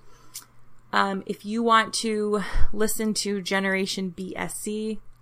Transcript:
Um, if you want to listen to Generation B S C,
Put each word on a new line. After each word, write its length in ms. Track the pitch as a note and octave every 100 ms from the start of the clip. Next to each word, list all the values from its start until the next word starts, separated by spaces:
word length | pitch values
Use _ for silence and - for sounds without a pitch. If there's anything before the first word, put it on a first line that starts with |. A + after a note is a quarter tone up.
| - - - - - - - - -
Um, 320 | G3+ G3 G3 -
if 200 | G3 G3+
you 160 | A3+
want 320 | A3+ A3 G#3+
to 480 | - A3+ G#3+ G#3 G#3 F#3+ - -
listen 400 | G3+ G#3+ - A3
to 260 | G3 G3+ G3+
Generation 680 | F3 G3 F#3+ F#3+ G3 - F#3
B 240 | F3 F#3 -
S 180 | F3+
C, 460 | - G#3+ G#3+ A3 G#3 - -